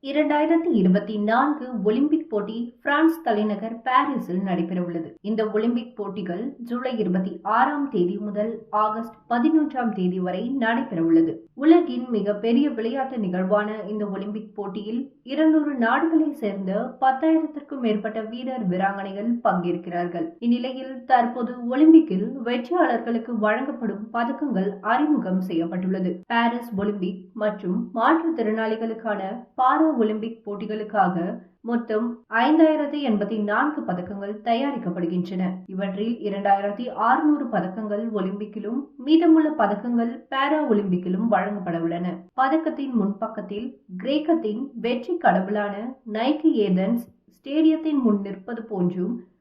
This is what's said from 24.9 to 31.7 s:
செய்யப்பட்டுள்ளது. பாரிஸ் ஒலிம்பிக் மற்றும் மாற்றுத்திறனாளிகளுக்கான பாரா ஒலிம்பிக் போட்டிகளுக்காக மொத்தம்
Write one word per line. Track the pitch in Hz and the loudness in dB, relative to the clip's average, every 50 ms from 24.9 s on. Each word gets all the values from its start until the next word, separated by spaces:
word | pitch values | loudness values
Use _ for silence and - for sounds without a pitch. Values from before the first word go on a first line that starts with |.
| 233 269 294 302 302 247 190 190 180 185 | 2 2 4 2 2 2 2 0 -2 -2
செய்யப்பட்டுள்ளது. | 185 - 175 160 165 175 185 185 185 185 185 190 185 180 - - - _ | -2 -2 -2 -2 -2 -2 -4 -4 -2 -2 -2 -2 -2 -2 -4 -6 -6 _
பாரிஸ் | 233 233 233 233 233 240 - - 220 190 | 0 2 2 2 0 -2 -8 -6 -4 -2
ஒலிம்பிக் | 202 208 202 196 180 208 214 - - - _ | -2 -2 -2 -2 -4 -6 -6 -8 -14 -14 _
மற்றும் | 226 208 214 196 - - 175 180 233 240 - - | -2 -2 -2 -2 -2 -4 -4 -2 -2 -4 -4 -2
மாற்றுத்திறனாளிகளுக்கான | 226 226 269 330 330 330 330 320 - 226 208 214 226 226 220 220 226 233 226 226 220 - 226 208 196 190 190 214 240 - _ _ - | 0 2 4 4 4 2 -2 -2 -2 -2 -2 0 -2 -2 -2 -2 -4 -4 -6 -6 -6 -4 -4 -4 -4 -4 -6 -8 -10 -12 _ _ 2
பாரா | 254 262 277 302 320 320 294 240 | 2 4 4 4 4 4 4 2
ஒலிம்பிக் | 220 214 214 220 214 233 - - _ | 2 0 0 -2 -6 -8 -10 -10 _
போட்டிகளுக்காக | 208 202 196 220 208 214 214 208 - - 208 190 180 180 170 165 190 233 - - - _ _ | -10 -10 -8 -6 -6 -6 -6 -6 -4 2 2 2 2 2 0 -2 -4 -6 -8 -12 -18 _ _
மொத்தம் | _ 226 | _ -4